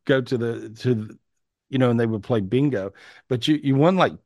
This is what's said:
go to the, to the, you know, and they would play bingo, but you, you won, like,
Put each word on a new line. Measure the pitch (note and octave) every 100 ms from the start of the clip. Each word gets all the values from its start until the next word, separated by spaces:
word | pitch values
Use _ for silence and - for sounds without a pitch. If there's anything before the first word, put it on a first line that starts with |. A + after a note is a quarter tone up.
go | - C3+
to | A#2+ B2
the, | A#2 A2+ A2 A2+
to | B2+
the, | A2+ G#2+ - _ _ _ _ _
you | C3+
know, | B2
and | A#2
they | A#2
would | A2
play | - A#2
bingo, | F#2+ A#2+ D3 A2+ G2 - - - _
but | B2 D3+
you, | D3+
you | C#3 C3+
won, | D#3+ F#3+
like, | C3+ D2+